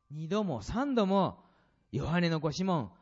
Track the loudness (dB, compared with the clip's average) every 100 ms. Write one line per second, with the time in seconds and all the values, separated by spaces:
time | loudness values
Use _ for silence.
0 | -16 -10 -4 -2 -2 -4 -4 -4 0 2
1 | 4 4 2 -2 -16 _ _ _ _ -6
2 | 0 2 2 2 -2 -2 0 0 -2 -10